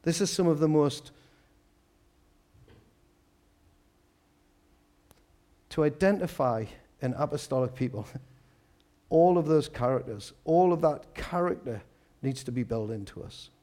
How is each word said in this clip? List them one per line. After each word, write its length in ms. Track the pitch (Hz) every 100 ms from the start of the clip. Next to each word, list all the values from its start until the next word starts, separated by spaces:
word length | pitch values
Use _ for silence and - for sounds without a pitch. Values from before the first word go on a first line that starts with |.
This 160 | 165 165
is 120 | 190
some 160 | - 175
of 120 | 151
the 80 | 156
most, 440 | 156 147 - - - _ _ _ _ _ _ _ _ _ _ _ _ _ _ - - _ _ _ _ _ _ _ _ _ _ _ _ _ _ _ _ _ _ _ _ _ _ _ _ _ _ _ _ _
to 140 | -
identify 800 | 151 147 190 208 180 - 131 110 110 - _ _
an 120 | 131 127
apostolic 580 | 143 147 - 131 127 127
people, 320 | 131 131 101 131 - - _ _
<laughs> 500 | _ _ _ _ _
all 280 | 156 175 175
of 80 | 151
those 240 | 156 -
characters, 640 | - 123 131 123 107 - -
all 300 | - 165 180
of 80 | 170
that 320 | 156 143 -
character 680 | - - 175 175 - 127 107 - _ _ _
needs 200 | 135 131
to 80 | -
be 120 | 123
built 260 | 107 113 107
into 320 | 113 98 -
us. 260 | - - - _